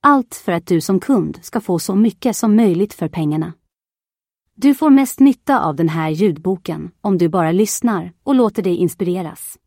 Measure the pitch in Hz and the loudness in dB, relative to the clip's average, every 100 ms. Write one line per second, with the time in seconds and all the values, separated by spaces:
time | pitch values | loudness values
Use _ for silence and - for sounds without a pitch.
0 | 285 285 240 - - 170 - 170 - 190 | 4 2 0 -8 -4 -4 0 -2 0 -2
1 | - 254 156 - - 233 - 175 - 196 | 0 0 0 -8 -8 -8 -4 -4 -2 0
2 | 220 - 254 208 226 208 220 170 208 - | 0 0 -4 -2 2 4 4 2 -2 -4
3 | 160 175 151 156 165 165 _ _ _ _ | -6 -4 -4 -4 -6 -12 _ _ _ _
4 | _ _ _ _ _ _ 277 269 311 269 | _ _ _ _ _ _ 0 2 4 4
5 | 262 - 269 - - 269 160 143 170 160 | 4 4 4 4 -2 0 0 -2 -2 -2
6 | 156 156 208 151 175 190 - 160 156 _ | -4 0 0 0 -4 -6 -6 -10 -12 _
7 | 208 185 170 180 160 180 208 - 240 196 | -2 0 0 0 0 0 0 0 -2 -4
8 | 175 _ - 262 226 208 190 175 175 - | -8 _ -2 2 2 0 -4 0 -2 -2
9 | 180 180 165 165 - - | -4 -4 -8 -14 -20 -20